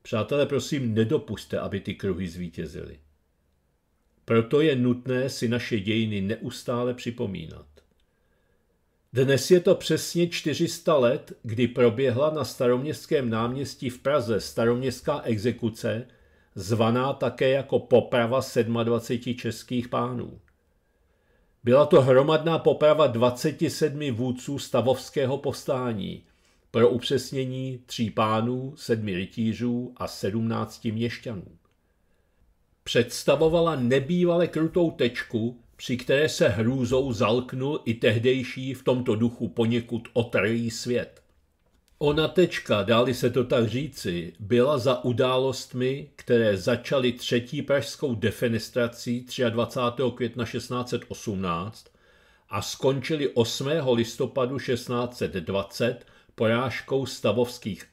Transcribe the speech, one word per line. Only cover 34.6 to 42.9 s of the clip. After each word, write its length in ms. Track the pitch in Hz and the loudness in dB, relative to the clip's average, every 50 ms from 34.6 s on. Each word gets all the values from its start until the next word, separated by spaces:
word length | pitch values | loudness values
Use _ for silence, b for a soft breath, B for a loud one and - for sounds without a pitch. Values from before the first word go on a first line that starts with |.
| 160 160 - 185 170 160 | 0 2 2 2 2 2
tečku, 680 | 165 - 131 120 120 - - - - 110 110 120 123 - _ _ _ | 2 0 0 0 0 -4 -10 -4 -4 -2 -2 -2 -6 -8 _ _ _
při 220 | - - - 127 | -14 -6 -6 -4
které 320 | 117 - - 135 139 156 151 | -4 0 0 2 2 2 0
se 180 | - - 170 | 2 2 2
hrůzou 680 | 139 98 110 110 117 131 135 123 107 131 131 139 135 117 | 2 2 2 0 0 2 0 0 2 2 2 2 0 0
zalknul 680 | 101 117 104 117 127 127 123 131 131 131 139 151 - - | 0 2 2 2 0 -2 -4 -8 -6 -4 -4 -4 -4 -2
i 80 | 117 110 | -4 -2
tehdejší 800 | - - 120 107 113 113 127 127 131 123 - - 131 131 135 127 | 2 2 2 2 4 4 2 2 2 -2 -6 -8 -8 -8 -8 -8
v 100 | - - | -4 0
tomto 320 | 147 127 127 123 127 107 | 0 0 2 2 0 2
duchu 320 | 107 117 117 120 - 120 | 2 2 0 0 -4 -8
poněkud 600 | 101 - - 117 113 120 117 117 - 120 113 - - _ | -6 -2 0 0 2 2 0 -2 -4 -8 -8 -8 -2 _
otrlý 580 | 123 110 - - 113 95 107 117 117 117 113 | -2 0 2 0 0 2 2 0 0 -2 -4
svět. 500 | 113 - - 120 123 113 - - - - _ _ _ _ _ _ _ _ _ _ _ _ _ _ _ | -6 -6 -6 -2 -2 -2 -4 -6 -12 -20 _ _ _ _ _ _ _ _ _ _ _ _ _ _ _
Ona 300 | _ 147 147 147 156 156 | _ 0 0 2 2 0
tečka, 560 | - - 185 180 170 - - - - 117 104 98 | 2 4 4 4 4 2 -8 -2 0 0 0 2
dá-li 300 | 101 | 4